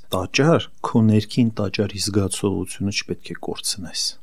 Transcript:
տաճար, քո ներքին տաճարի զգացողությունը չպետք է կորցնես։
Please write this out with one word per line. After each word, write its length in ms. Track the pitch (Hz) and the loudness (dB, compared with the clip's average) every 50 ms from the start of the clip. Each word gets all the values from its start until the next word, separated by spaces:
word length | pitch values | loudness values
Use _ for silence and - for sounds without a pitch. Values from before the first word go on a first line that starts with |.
| - | -4
տաճար, 600 | - - 92 95 95 - 120 135 160 170 127 - - - - | -4 -2 -2 -2 0 2 4 4 6 6 4 2 -2 -8 -6
քո 220 | - - - 123 110 | -6 2 4 6 6
ներքին 460 | 110 107 107 104 - - - 123 113 | 8 6 6 4 2 2 2 2 2
տաճարի 480 | 110 - 104 95 92 - 107 98 95 98 | 2 -2 -4 -4 0 -2 -2 -2 -2 -4
զգացողությունը 920 | 90 107 98 107 98 92 - - - 104 95 92 92 - - - 98 101 104 | -4 0 2 2 2 2 -2 0 0 0 0 0 -4 -6 -6 -4 -4 -2 -2
չպետք 340 | - - - 90 - - | -2 -4 -4 -8 -8 -8
է 100 | - 85 | -12 -12
կորցնես։ 680 | - - - - - - - - - 92 82 - - - - - - | -10 -8 -8 -8 -6 -4 -6 -6 -6 -8 -8 -6 -4 -4 -4 -4 -8